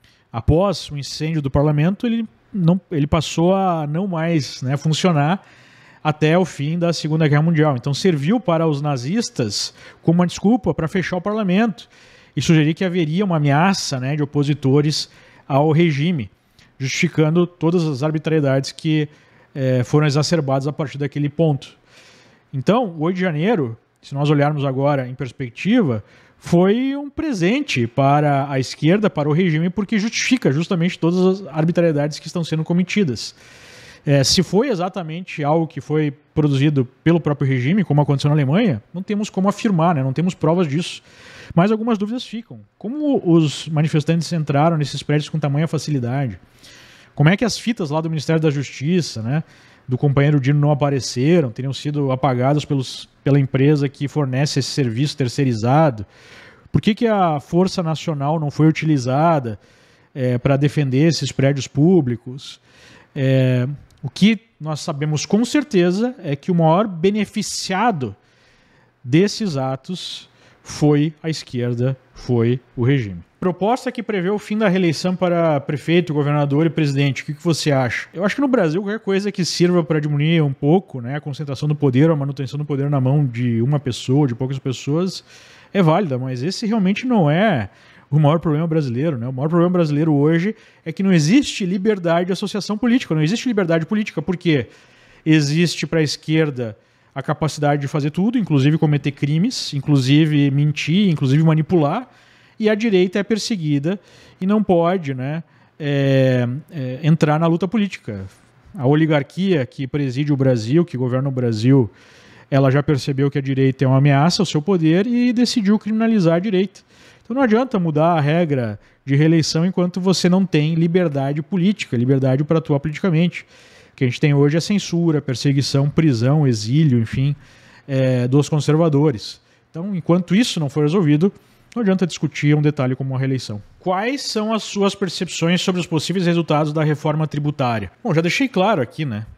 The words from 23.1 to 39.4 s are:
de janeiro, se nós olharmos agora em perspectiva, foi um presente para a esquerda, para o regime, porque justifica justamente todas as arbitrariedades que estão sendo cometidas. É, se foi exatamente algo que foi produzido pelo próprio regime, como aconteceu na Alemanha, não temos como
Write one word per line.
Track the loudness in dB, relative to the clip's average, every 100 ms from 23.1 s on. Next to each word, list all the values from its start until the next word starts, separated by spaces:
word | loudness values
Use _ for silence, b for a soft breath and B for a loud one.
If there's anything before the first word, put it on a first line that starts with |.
| -2
de |
janeiro, | -2 0 0 0 -2 -6 _ _
se | -12
nós | -2 2
olharmos | 2 2 0
agora | -2 0 0 0 -4
em |
perspectiva, | -8 -10 -10 -12 -6 0 2 2 0 -6 b b b
foi | 0 2 4 2 0 -4
um | -8
presente | -8 -4 0 0 0 -2 -2 -2
para | 2 2 4 2 0 -2
a | -4
esquerda, | -4 -2 2 2 0
para | -2 0
o |
regime, | 0 2 0 -2
porque | -4 -2 -2
justifica | -2 -4 -2 0 2
justamente | 0 -2 -2 -2 0
todas | 0 2
as | 2 0 -6 -2
arbitrariedades | 0 2 2 0 -4 -6
que | -10
estão | -8
sendo | -4 -4
cometidas. | 0 -2 0 0 0 -2 -10 -16 B B B B B B
É, | 0 2
se | 4 2
foi | 2 0 0
exatamente | -2 -4 -6 -10 -10 -12 -4
algo | 0 0 0
que | -6
foi | -4 0 0 -4 _
produzido | 0 2 4 2 2 -2 _
pelo | 2 2
próprio | 0 -2 0
regime, | 0 0 0
como | 2 2
aconteceu | 2 0 2
na |
Alemanha, | 2 2 2 0 -2 _
não | -12
temos | -6 -6 -4
como | -2